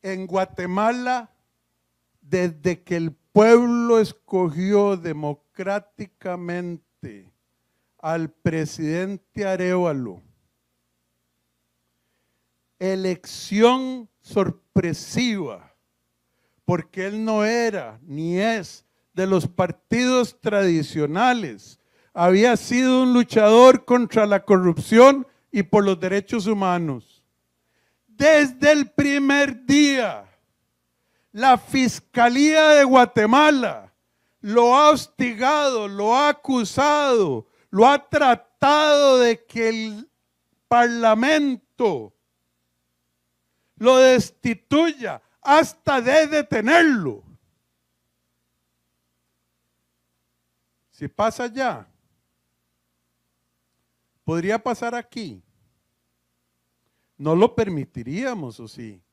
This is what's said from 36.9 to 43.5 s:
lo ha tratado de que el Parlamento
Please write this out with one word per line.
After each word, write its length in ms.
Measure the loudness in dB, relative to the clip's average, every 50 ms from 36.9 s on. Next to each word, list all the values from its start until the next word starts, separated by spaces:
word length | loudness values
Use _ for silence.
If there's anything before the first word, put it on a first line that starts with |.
| 0 0 0 0 0 0 0 -2 -4 -8 -10 _ _ _ _ _
lo 180 | 2 4 4 4
ha 200 | 4 2 -2 _
tratado 1120 | -2 0 2 2 0 0 _ _ _ _ 0 2 2 2 2 2 2 2 4 4 4 4
de 260 | 2 0 0 -4 _
que 240 | _ -8 -4 -4 -4
el 400 | -4 -6 -8 -10 -12 -16 -18 _ _ _ _ _ _ _ _ _ _ _ _ _
Parlamento 1500 | 2 2 2 2 0 0 2 2 2 2 2 0 0 0 0 -2 -4 -6 _ _ _ _ -4 -4 -4 -4 -10 -16 _ _ _ _ _ _ _ _ _ _ _ _ _ _ _ _ _ _ _ _ _ _ _ _ _ _ _ _